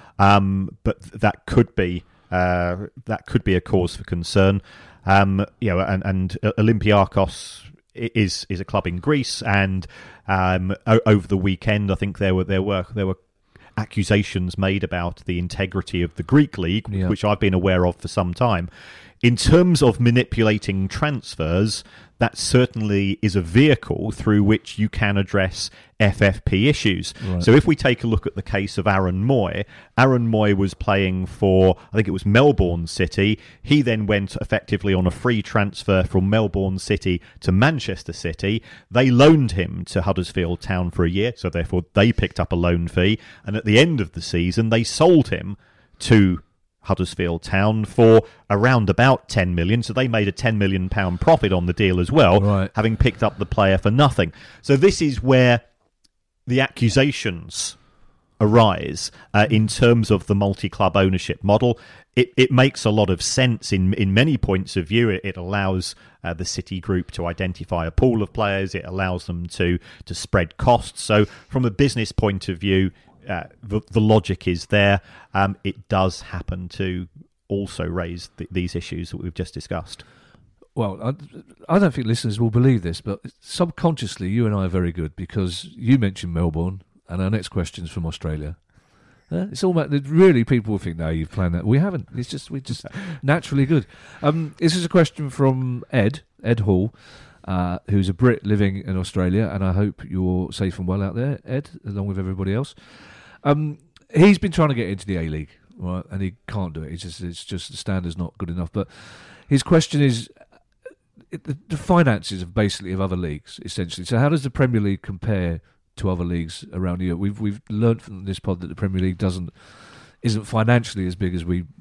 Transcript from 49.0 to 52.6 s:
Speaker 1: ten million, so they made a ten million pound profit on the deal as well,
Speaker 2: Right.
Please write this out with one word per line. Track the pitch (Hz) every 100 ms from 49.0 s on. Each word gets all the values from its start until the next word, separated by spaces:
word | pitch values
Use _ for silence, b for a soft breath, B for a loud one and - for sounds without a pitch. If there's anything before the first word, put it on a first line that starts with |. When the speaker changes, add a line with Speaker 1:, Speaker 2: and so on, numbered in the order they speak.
| 131 - -
Speaker 1:
ten | 104 90
million, | 87 85 117
so | 113
they | 120 131
made | 113 98
a |
ten | - 117 107
million | 98 95 92
pound | 107 92 90
profit | - - 101
on | 92 87
the |
deal | - 95 90
as | 87
well, | 151 98 98
Speaker 2:
Right. | 101 98